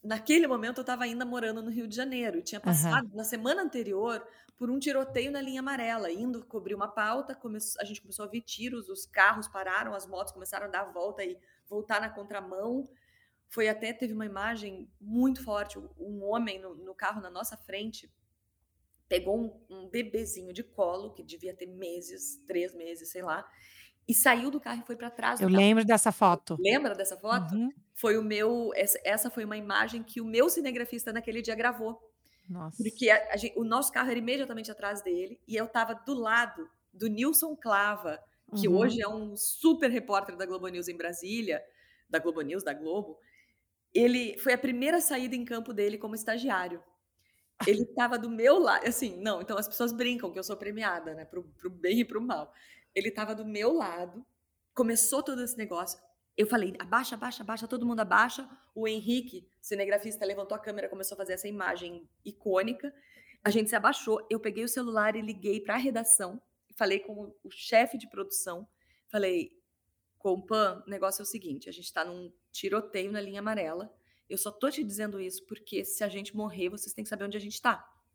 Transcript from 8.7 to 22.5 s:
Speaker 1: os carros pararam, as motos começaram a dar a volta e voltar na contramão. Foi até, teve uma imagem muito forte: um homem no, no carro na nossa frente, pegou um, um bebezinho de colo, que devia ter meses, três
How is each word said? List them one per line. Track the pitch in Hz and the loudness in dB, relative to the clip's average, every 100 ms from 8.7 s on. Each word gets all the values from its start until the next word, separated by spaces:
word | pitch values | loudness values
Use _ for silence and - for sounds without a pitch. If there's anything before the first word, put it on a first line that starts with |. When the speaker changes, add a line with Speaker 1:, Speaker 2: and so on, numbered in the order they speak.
| 185 185 | -8 -10
Speaker 1:
os | 190 - | -12 -4
carros | 208 196 214 208 | 6 6 6 -4
pararam, | 196 190 190 226 | -6 -2 -2 -2
as | 202 190 | -6 -8
motos | 190 202 | -8 -8
começaram | 185 185 196 202 | -10 -10 -8 -4
a | |
dar | 185 | -4
a | 180 | -4
volta | 175 185 202 | -4 -4 -4
e | 190 180 _ _ _ | -6 -6 _ _ _
voltar | 208 214 208 | -8 0 0
na | 220 | 0
contramão. | 214 202 202 185 185 220 254 277 _ _ _ _ _ _ | -8 -10 -10 -8 -6 -2 -4 -6 _ _ _ _ _ _
Foi | - 220 | 0 2
até, | 214 220 | 2 -4
teve | 226 247 | -4 -4
uma | 214 214 | -4 -6
imagem | 196 208 226 208 190 - _ | -4 -4 -4 -8 -12 -16 _
muito | 202 233 262 254 | -2 4 4 2
forte: | 247 208 202 196 - - | -2 -4 -4 -10 -16 -14
um | 196 208 | -10 -6
homem | 196 226 226 190 | -2 0 -2 -4
no, | 190 156 | -10 -14
no | 185 | -16
carro | 185 196 214 | -6 -4 -4
na | 185 | -8
nossa | 180 233 220 | -8 -10 -10
frente, | - 196 220 220 - _ _ _ _ _ _ _ _ _ _ | -10 -8 -8 -10 -18 _ _ _ _ _ _ _ _ _ _
pegou | 180 180 220 226 - _ | 0 2 0 -2 -8 _
um, | 190 | -18
um | 185 | -6
bebezinho | 233 220 214 220 185 180 | -6 -2 -4 -4 -10 -10
de | 180 | -12
colo, | 233 - 180 185 208 | -12 0 0 0 -8
que | - | -14
devia | - 165 180 | -18 -12 -12
ter | 180 180 | -10 -14
meses, | 185 180 175 175 185 - - | -10 -10 -8 -10 -10 -10 -12
três | - | -4